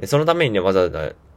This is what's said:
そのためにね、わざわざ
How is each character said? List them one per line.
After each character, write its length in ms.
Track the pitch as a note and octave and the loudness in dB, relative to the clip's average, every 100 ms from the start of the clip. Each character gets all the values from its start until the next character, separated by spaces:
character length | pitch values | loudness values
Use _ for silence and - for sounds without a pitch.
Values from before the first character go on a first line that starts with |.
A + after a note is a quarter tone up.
そ 140 | F#2+ C#3+ | -2 0
の 60 | |
た 100 | D#3 | 2
め 120 | E3+ D3 | 2 0
に 60 | |
ね、 80 | G#2 | 0
わ 120 | F#2 | 0
ざ 80 | F#2+ | 2
わ 100 | F2+ | 0
ざ 220 | D#2+ D2+ - - | -2 -8 -10 -20